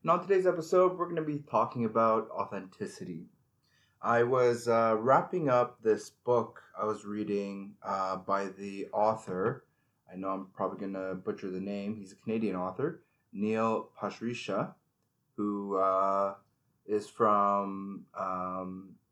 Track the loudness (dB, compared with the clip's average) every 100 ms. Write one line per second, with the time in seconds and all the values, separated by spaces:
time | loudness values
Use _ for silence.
0 | 2 0 4 4 4 2 2 6 6 4
1 | -4 -2 -4 -6 0 0 0 0 0 4
2 | 4 4 0 -6 -6 -6 -10 -10 -10 -8
3 | -10 -10 -12 _ _ _ _ _ _ _
4 | 0 4 4 6 4 4 2 4 4 2
5 | 6 4 4 -2 2 4 2 0 2 2
6 | 0 _ 0 0 0 -10 -20 -6 -4 -4
7 | -6 -6 -2 -2 -4 -8 -12 -14 -6 -4
8 | -2 -4 -2 -2 -2 -8 -10 -10 -6 0
9 | 2 0 -4 -4 -4 -4 _ _ _ _
10 | _ -10 -6 -6 -8 -6 -6 -4 -8 -8
11 | -6 -8 -6 -8 -6 -6 -6 -6 -6 -8
12 | -12 -14 -6 -4 -2 -2 -6 -4 -4 -4
13 | _ _ _ -4 -2 0 0 0 -4 -8
14 | -8 -6 -8 -6 -4 -4 -4 -8 _ _
15 | _ _ _ -6 -4 -4 -2 0 2 2
16 | 2 2 0 -4 _ _ _ _ -4 -4
17 | -4 2 4 6 4 2 0 -6 -8 -12
18 | -14 -8 -6 -4 -6 -6 -8 -10 -14 -20
19 | _